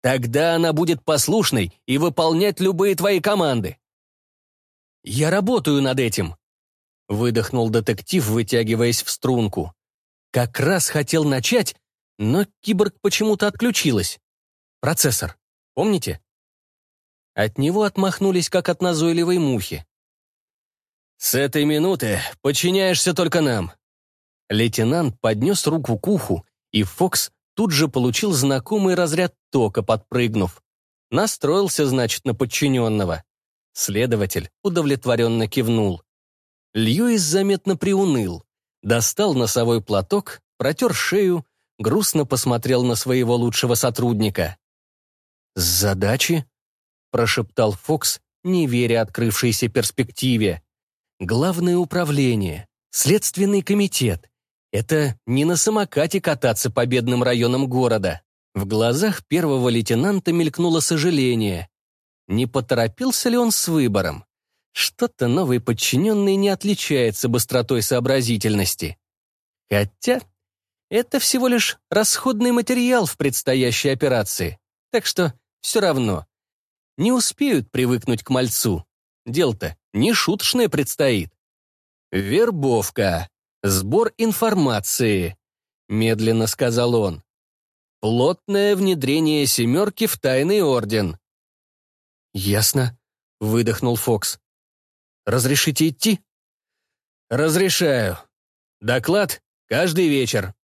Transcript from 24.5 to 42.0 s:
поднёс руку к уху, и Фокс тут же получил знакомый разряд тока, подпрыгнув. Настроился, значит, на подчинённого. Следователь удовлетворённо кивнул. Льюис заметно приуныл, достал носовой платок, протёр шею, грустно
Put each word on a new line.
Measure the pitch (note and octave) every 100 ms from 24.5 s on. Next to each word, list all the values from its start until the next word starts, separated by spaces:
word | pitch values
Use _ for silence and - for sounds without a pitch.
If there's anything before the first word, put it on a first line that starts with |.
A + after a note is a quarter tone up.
| G#2+ A#2 A2+ A2+ E3 D3+ -
поднёс | A2+ G#2+ D3 G3+ D3+
руку | D#3+ C3 A2+
к | -
уху, | G3 - E2+ - _ _
и | A#2+
Фокс | F#2+ - F3+ - - _ _ -
тут | G#3+
же | C#3+ D3+
получил | C3+ B2 A#2 G#3+
знакомый | D3+ C#3 C3+ - G#3 F#3+
разряд | F3+ E3+ D#3+ F3+ _ _
тока, | C#3 A2 A#2+
подпрыгнув. | G#2 A2 _ B2 A#2+ G#2+ F2+ - _ _ _ _ _
Настроился, | C3+ G#3 - C#3 F#3 G3 - C#3+
значит, | B2+ A#2 - C3+
на | A2
подчинённого. | B2 - C#3+ C3 A2+ G#2+ F#2 D#2+ _ _ _ _ _
Следователь | - - G2+ B2 A2+ F#2+ - F2+ _
удовлетворённо | G3+ E3+ D3 C3+ B2+ A#2 A#2 A2+ A2
кивнул. | - A2+ A2+ G#2 F2 _ _ _ _ _ _ _
Льюис | G#2+ D#3 G3+ A#3+ A3+
заметно | D#3 F#3 G3 G3 F#3+ F3+
приуныл, | F#3+ F#3+ F#3+ C3+ F#2+ E2+ _ _ _ _
достал | G#2 A#2 A2 - G#3
носовой | C3+ A2+ B2 A#2 A#2
платок, | - G2 F#2 G3+ - - _ _
протёр | C3+ D#3 A#3+
шею, | C#3+ - G3 G3 F3 - _ _ _
грустно | A2 F3+